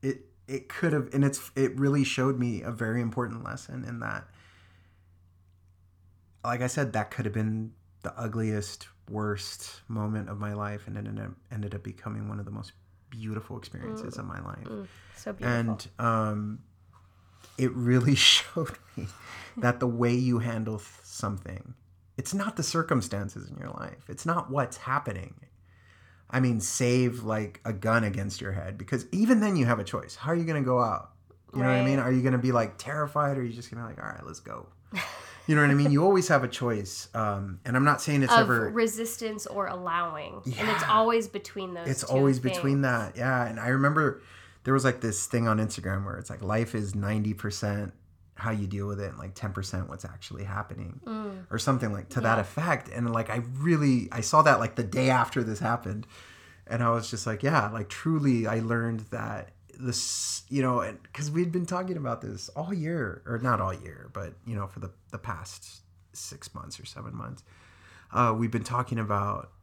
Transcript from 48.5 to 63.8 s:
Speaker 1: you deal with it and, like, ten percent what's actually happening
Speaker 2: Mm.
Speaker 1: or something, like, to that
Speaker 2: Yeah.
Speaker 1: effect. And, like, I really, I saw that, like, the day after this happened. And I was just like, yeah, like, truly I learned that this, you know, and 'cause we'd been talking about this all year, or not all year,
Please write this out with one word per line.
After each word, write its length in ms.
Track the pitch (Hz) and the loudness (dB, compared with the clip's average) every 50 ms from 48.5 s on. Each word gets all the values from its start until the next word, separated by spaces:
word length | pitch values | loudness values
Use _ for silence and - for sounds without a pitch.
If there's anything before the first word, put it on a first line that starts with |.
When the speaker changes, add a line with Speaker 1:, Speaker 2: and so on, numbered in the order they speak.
Speaker 1:
you 140 | 113 107 101 | -2 -2 -2
deal 220 | 95 98 101 101 101 | -2 -2 -4 -4 -4
with 120 | 104 101 | -4 -4
it 100 | 101 95 | -6 -6
and, 80 | - - | -8 -8
like, 160 | 69 95 92 | -10 -12 -10
ten 180 | - - 101 92 | -6 -6 -4 -4
percent 360 | - 95 - - 92 92 - | -4 -6 -4 -4 -4 -4 -6
what's 160 | 71 90 - | -8 -12 -12
actually 380 | - - 90 - - - - 101 | -12 -14 -14 -14 -14 -10 -10 -8
happening 560 | 98 98 101 104 - - - - 87 - - - | -6 -6 -6 -6 -6 -8 -10 -10 -10 -10 -12 -10
Speaker 2:
Mm. 400 | - 220 220 214 208 196 190 180 - | -10 -8 -8 -8 -8 -10 -12 -12 -6
Speaker 1:
or 60 | - 113 | -6 -2
something, 320 | - - 135 123 117 110 104 | 2 2 2 2 2 -2 -4
like, 160 | 101 - - | -4 -8 -6
to 120 | - 131 | -4 0
that 140 | 113 113 113 | 2 4 4
Speaker 2:
Yeah. 60 | 113 | 4
Speaker 1:
effect. 480 | 101 95 - - 160 175 156 120 - - | 2 -2 -2 -4 0 0 0 0 -2 -8
And, 220 | - 123 120 117 113 | -6 -4 -2 0 0
like, 160 | 113 113 110 | 0 0 0
I 120 | 110 120 117 120 127 131 | -2 -4 -4 -4 -6 -2
really, 500 | 143 170 170 151 147 139 127 123 104 - | 2 4 4 6 6 6 6 4 2 0
I 100 | - 117 | -4 -4
saw 200 | 110 - - 151 151 | -2 4 6 8 10
that, 160 | 156 135 101 | 10 8 6
like, 160 | 113 110 - | 6 0 0
the 80 | - 120 | -2 -2
day 260 | 98 92 127 131 131 | 0 2 4 4 6
after 340 | 127 123 117 - - 135 117 | 6 6 4 2 2 -2 0
this 160 | 110 110 104 | 0 -2 -2
happened. 480 | - 113 117 120 - 92 101 107 110 - - - - - - - - - - - - - | 0 0 0 0 -2 -6 -6 -6 -8 -12 -16 -20 -20 -20 -20 -20 -20 -20 -20 -20 -10 -4
And 140 | - 117 120 | -2 2 4
I 60 | 117 | 4
was 200 | 117 117 107 - | 4 2 0 -4
just 180 | - 107 - 117 | -6 -4 -4 -4
like, 160 | 110 95 - | -4 0 0
yeah, 260 | 139 151 147 107 104 | 2 4 4 2 2
like, 200 | 107 113 107 - | -2 -4 -6 -6
truly 580 | - - - 160 160 156 143 139 127 117 113 107 | -8 -4 0 0 2 4 4 4 4 4 4 2
I 120 | 110 113 | 0 0
learned 420 | 113 113 117 117 117 117 113 110 110 110 | 0 2 2 2 2 0 -2 -4 -6 -8
that 400 | - 113 107 110 107 107 - 95 - _ _ - - - | -8 -6 -6 -6 -6 -8 -10 -12 -16 _ _ -20 -16 -8
this, 640 | 131 123 117 - - - - - - - - - - - | -4 -4 -2 -2 -2 -2 -2 -2 -2 -4 -4 -6 -8 -4
you 120 | 127 139 | 0 0
know, 180 | 131 127 123 120 | 2 2 2 0
and 160 | - 101 104 - - - | 0 -2 -6 -10 -16 -16
'cause 200 | - - 151 147 | -8 -6 -4 -2
we'd 200 | 147 165 180 175 | 0 0 0 0
been 140 | 165 180 175 | 0 -2 -2
talking 320 | 165 185 180 185 185 185 165 | -2 -2 -4 -2 -4 -4 -4
about 240 | 143 123 117 117 | -2 -2 -4 -4
this 280 | - 107 107 95 - - | -4 -10 -10 -10 -12 -10
all 240 | - - 156 175 202 | -8 -8 -6 -4 -4
year, 480 | 175 151 156 170 165 131 104 - - - | -4 -2 -2 -2 -2 -2 -2 -4 -8 -6
or 140 | - 120 113 | -6 -4 -2
not 200 | 120 127 120 104 | 2 2 2 2
all 140 | 95 95 92 | 2 -2 -2
year, 360 | 80 | -6